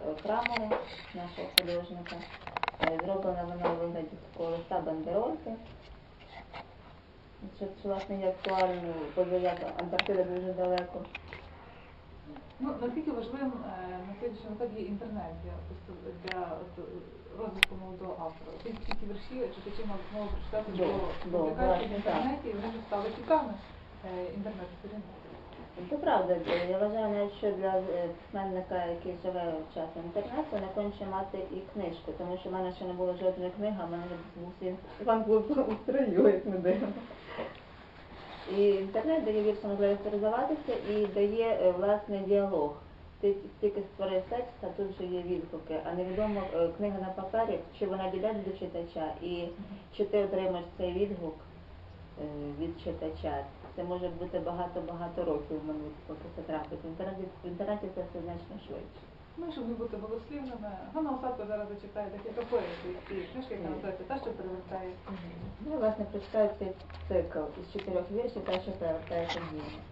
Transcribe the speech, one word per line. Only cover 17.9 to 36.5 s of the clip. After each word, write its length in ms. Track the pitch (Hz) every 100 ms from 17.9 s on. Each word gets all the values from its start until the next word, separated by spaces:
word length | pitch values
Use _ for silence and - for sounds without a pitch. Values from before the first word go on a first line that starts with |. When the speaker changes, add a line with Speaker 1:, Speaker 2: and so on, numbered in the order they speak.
| 185 185 165
Speaker 2:
автора? 240 | 165 - 160 -
Оскільки 240 | 233 208 - 220
ці 60 | 208
вірші 260 | 202 - 254 190
читачі 260 | 190 202 202 214
мають 180 | 196 185
змогу 180 | 208 202
прочитати 340 | 196 - 214 208 185
Speaker 1:
Да, 60 |
Speaker 2:
по 80 | 165 190 180 - 190
Speaker 1:
да, 60 | 175
Speaker 2:
публікації 500 | 156 - 185 180 202
в 20 |
Speaker 1:
власне, 0 |
так. 80 | 208
Speaker 2:
інтернеті, 500 | 214 170 254 285 240
і 40 | 202
вони 100 | 226
вже 100 | 226 -
стали 200 | 202 208 -
цікавими, 360 | - 311 262 196 - - - -
е, 40 | 185 180 180 202
інтернет-сторінок. 840 | 208 185 175 - 202 208 185 - - - - - - - 180
Speaker 1:
Це 60 | 294
правда. 360 | 330 202 185
Е, 340 | 170 156 175 180
я 20 | 190
вважаю, 300 | 208 220 214
навіть 180 | 202 202 -
що 60 | 208
для, 220 | 185 190 190 185 175
е, 120 | 170 170
письменника, 580 | - 196 190 185 180 185 175
який 200 | 170 180 175
живе 200 | 185 180 170 160
в 100 | 156
часі 220 | 170 160 175 170
інтернету, 460 | 208 220 269 302 208
не 40 | 185 208
конче 280 | 202 - 196
мати 220 | 190 190 - -
і 20 | 180 -
книжку, 360 | 208 170 - - 156
тому 140 | 175 185
що 80 | 190
в 40 |
мене 160 | 185 185 185
ще 80 |
не 80 | 185
було 180 | 180 180 180
жодної 300 | 185 185 180 190
книги, 200 | 208 196
а 40 |
в 60 | 170
мене 120 | 170 175
вже 100 | 170 - -
був 120 | 175 -
свій 140 | 185 185 - -
фан-клуб 600 | 214 226 214 220 214 277 220
у 20 | 214
Стрию, 440 | - 277 233 175 226
як 180 | 185
не 120 | 214